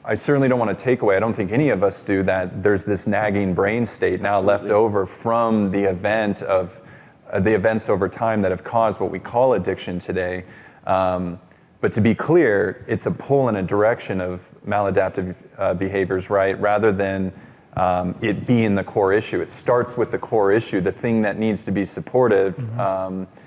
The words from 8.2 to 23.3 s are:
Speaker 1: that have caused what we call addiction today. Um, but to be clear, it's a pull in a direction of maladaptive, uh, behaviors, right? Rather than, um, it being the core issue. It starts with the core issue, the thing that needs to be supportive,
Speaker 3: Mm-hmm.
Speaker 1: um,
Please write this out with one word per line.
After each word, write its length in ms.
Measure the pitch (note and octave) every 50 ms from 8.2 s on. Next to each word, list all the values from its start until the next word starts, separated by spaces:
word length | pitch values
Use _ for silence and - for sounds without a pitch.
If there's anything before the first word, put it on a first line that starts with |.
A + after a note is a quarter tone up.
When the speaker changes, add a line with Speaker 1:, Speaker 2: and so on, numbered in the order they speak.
| A#2 A2+ A2 G#2+
Speaker 1:
that 100 | G2 F#2
have 120 | F#2 F2 -
caused 340 | - A#2 A2+ A2+ G#2+ F#2 -
what 120 | G2 F2
we 60 | - F#2
call 340 | - - A#2+ A#2+ C3 C3 A#2
addiction 460 | F#2+ E2+ F#2+ F#2 - - G2 F2+ F2
today. 440 | - - F2+ F#2 F2+ F2+ F#2 F2+ F2+ - - - - - - - -
Um, 540 | G2 F#2+ F#2+ F#2+ F#2 F#2 F2+ F2+ F2 F2 - - - - _ _ _ _ _
but 140 | - - -
to 80 | A2+
be 120 | G2+ A2+ G#2
clear, 720 | - - C#3+ E3 F3 D3 A2+ G2+ G2 F#2+ F#2+ F#2 - -
it's 180 | - A2+ - -
a 60 | G#2
pull 360 | E2+ - - - C#3 C#3 C3 A#2
in 60 | G#2+
a 80 | G2 F#2
direction 560 | E2 G2+ G#2 G#2 A2+ A#2+ - - - G2 F#2
of 220 | F2+ F2+ F2+ F2+ - - - - -
maladaptive, 680 | G2+ G#2 G#2 G2+ G2 G2 G2+ F#2+ F#2+ - G2 F2+ F#2 F#2 - - - -
uh, 160 | - F#2+ F#2 F#2
behaviors, 560 | F2 G2 F#2+ G2 G2 F#2+ F2 F#2+ F#2 F#2 -
right? 300 | G#2 G2 F#2+ G2 F#2+ -
Rather 320 | G2+ G#2 G#2 G#2 A2 A2
than, 400 | F#2+ G2 G2 F#2+ F#2+ F#2+ F#2+ F#2 - - - - - - - _ -
um, 360 | - F#2 F#2 F2+ F2+ F2+ F2+ F#2 -
it 240 | A#2 G#2+ G2 G#2 -
being 300 | - B2 A#2 A2+ G#2 G2+
the 80 | G2 F#2
core 300 | - - A2 G2 F#2+ G2+
issue. 260 | A2 A2 - F#2+ F2
It 80 | E2 -
starts 460 | - - - B2 A#2+ B2 A#2 - -
with 160 | B2 A2 -
the 80 | - F#2+
core 320 | - - A#2+ A2 G2 G2
issue, 300 | G#2 A2+ A2+ - G#2+ F#2+
the 100 | F2 F#2+
thing 300 | - - - A#2+ A2+ A2
that 180 | G#2+ G2+ G2 G#2
needs 240 | A2 A2 G#2 F#2 -
to 80 | G#2
be 140 | F#2+ G2+ G2
supportive, 720 | - - - D#2 - - B2+ B2+ A#2 G#2 F#2+ G2 F#2+ -
Speaker 3:
Mm-hmm. 220 | C#3 A#2+ A2 A2+ A2+
Speaker 1:
um, 480 | G2+ F#2+ F#2+ F#2+ F#2+ F#2+ F#2+ F#2+ F#2+ -